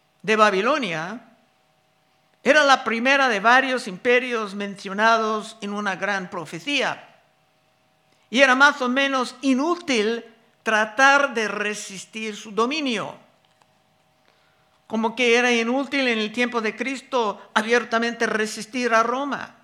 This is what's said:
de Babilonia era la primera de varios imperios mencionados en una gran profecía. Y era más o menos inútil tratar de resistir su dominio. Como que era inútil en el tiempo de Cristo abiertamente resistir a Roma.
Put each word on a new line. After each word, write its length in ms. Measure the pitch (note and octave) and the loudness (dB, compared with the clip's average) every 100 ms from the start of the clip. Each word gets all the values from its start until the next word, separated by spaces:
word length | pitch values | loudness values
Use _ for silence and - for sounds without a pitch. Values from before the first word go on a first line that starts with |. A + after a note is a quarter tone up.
| _ _ | _ _
de 140 | F3 A3 | 0 4
Babilonia 840 | G#3+ F#3+ A3+ D4+ G#3 D#3+ E3+ A#3+ - _ _ _ _ _ _ _ _ _ _ _ | 4 4 0 0 -2 -6 -8 -12 -18 _ _ _ _ _ _ _ _ _ _ _
era 220 | A3 D4+ C#4+ | 2 4 6
la 180 | C4 | 4
primera 460 | A3+ A3+ B3+ C#4 C4 | 2 -2 2 2 2
de 100 | G3+ | 2
varios 480 | A3 B3+ C4 B3+ G#3+ | 4 4 4 -2 -6
imperios 640 | F3+ B3 B3 B3+ A#3 G#3 | -4 2 2 0 -4 -6
mencionados 1040 | G3+ G3+ F#3+ G3 F#3+ A3+ A#3 A3 A3 G#3+ - | -8 -10 -10 -8 0 2 4 0 -4 -8 -12
en 100 | G3+ | -8
una 240 | G#3 G#3 F3+ | -4 -4 -4
gran 340 | G3 G3 F#3 | -4 -4 -6
profecía. 760 | F#3 D3+ E3 C#4+ C#4+ F#3+ - - _ _ _ _ _ _ _ _ _ _ _ _ | -10 -10 -10 -4 -2 -2 -6 -14 _ _ _ _ _ _ _ _ _ _ _ _
Y 120 | A#3 | 4
era 120 | C4+ | 4
más 280 | B3+ C#4+ C#4 | 6 4 4
o 80 | B3 | -2
menos 480 | B3+ C#4 C4 B3 - | 0 0 -2 -4 -4
inútil 840 | C4+ B3+ D#4 F4 - A#3+ G#3 A#3 - _ _ _ | 0 0 0 -2 -2 0 0 -2 -8 _ _ _
tratar 720 | A3+ G#3+ A3 - C4+ C#4+ C#4 | -2 0 0 2 4 4 2
de 140 | A#3 G#3+ | -2 -4
resistir 880 | G3+ G#3 G#3 - F#3+ - A3 A3 G#3 | -4 -6 -6 -12 -16 -16 -12 -10 -10
su 160 | A3 | -8
dominio. 640 | G3+ A#3+ D#4 C4+ G#3 C#3+ - _ _ _ _ _ _ _ _ _ _ _ _ _ _ _ _ - | -4 -2 -2 -4 -4 -6 -12 _ _ _ _ _ _ _ _ _ _ _ _ _ _ _ _ -8
Como 280 | A3 A3+ A3+ | -4 -2 0
que 220 | A#3+ A#3+ | 2 4
era 160 | B3 | 4
inútil 520 | A#3 A3+ C4 C4 C#4 B3+ | 2 0 -2 -2 -2 0
en 100 | A3 | 0
el 140 | G#3+ | -2
tiempo 260 | A#3 B3 A#3+ | -2 -2 -2
de 160 | A3 G#3+ | -4 -2
Cristo 720 | B3+ C4+ - B3+ G#3+ G3 - | -2 -4 -4 -2 -2 -4 -4
abiertamente 720 | A3 A3 A#3+ A3+ A#3 A#3 A#3 A3+ | -4 0 0 0 -2 -2 -2 -2
resistir 680 | G#3+ G#3+ A3 G#3+ C4 A#3+ | -2 -4 -8 -10 -4 0
a 100 | A3+ | 2
Roma. 520 | A#3 B3+ C#4+ A3 - - | 2 -2 -4 -8 -10 -18